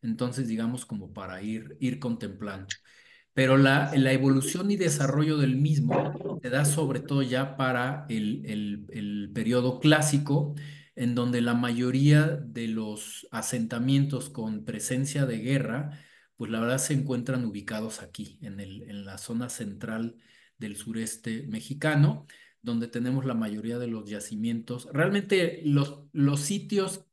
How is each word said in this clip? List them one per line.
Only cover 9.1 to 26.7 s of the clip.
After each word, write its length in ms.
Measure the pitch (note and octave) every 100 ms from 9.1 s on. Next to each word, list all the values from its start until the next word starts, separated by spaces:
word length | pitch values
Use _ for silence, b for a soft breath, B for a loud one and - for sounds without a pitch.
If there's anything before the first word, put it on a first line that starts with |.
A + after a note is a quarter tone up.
| G2+ G2+
periodo 480 | G#2 A2 B2 B2 B2+
clásico, 760 | D3+ D3+ D3 C#3 - C#3+ - B B B B -
en 200 | A#2+ A#2+
donde 260 | B2 B2
la 120 | A#2
mayoría 760 | A#2+ A#2+ A#2 B2 C3 C#3 D3+ D#3
de 400 | D3 A#2+ A2+ A#2
los 600 | A2 G#2+ G#2 - - -
asentamientos 1000 | A2+ A2 B2 A2+ A#2+ B2+ C#3 C#3 C3 -
con 340 | - A2 G#2+
presencia 600 | G#2 A2 - B2+ C#3 D3 C3
de 140 | A2+
guerra 600 | A2 C#3 - A#2+ D3+ B B B B _
pues 80 | A2
la 100 | A2+
verdad 200 | A#2 C3
se 160 | - C#3+
encuentran 500 | C#3+ B2 A#2+ B2+ A#2
ubicados 560 | G2+ G2 G#2+ A2 -
aquí, 380 | - - G2+ -
en 180 | A#2 G2
el, 220 | G2 G2 F#2+
en 160 | G2+ G2
la 140 | G2
zona 280 | - A#2 B2
central 680 | - G#2 F#2+ A2+ A2 A#2 A2+ b b b _
del 180 | A2 G2+
sureste 680 | - A2+ A2 - - A2+ D3
mexicano, 800 | A2 - - D#3 D3 D3 - B B B B
donde 240 | A2+ A#2 A#2
tenemos 380 | A#2+ B2 C3+ C3
la 100 | A2+
mayoría 420 | A2 G#2+ A2 A#2+
de 80 | A#2+
los 240 | A2+ G2+
yacimientos. 800 | G#2 - G#2+ A2+ A#2 A2+ A#2+ -
Realmente 680 | C#3 F3 G3+ G3 F#3+ E3+ - D#3
los, 400 | C#3+ C#3 - -
los 260 | D#3 C#3 C#3+
sitios 680 | - G3+ -